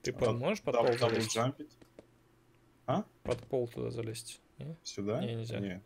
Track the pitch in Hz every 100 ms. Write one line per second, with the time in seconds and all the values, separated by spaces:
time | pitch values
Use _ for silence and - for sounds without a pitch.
0 | - - 120 117 147 214 - 120 120 120
1 | 117 110 110 113 123 - - - - -
2 | - _ _ _ _ _ _ _ - 160
3 | - _ - 117 - 131 117 127 117 120
4 | 113 113 - - _ - 139 165 - -
5 | 101 120 120 113 113 113 101 92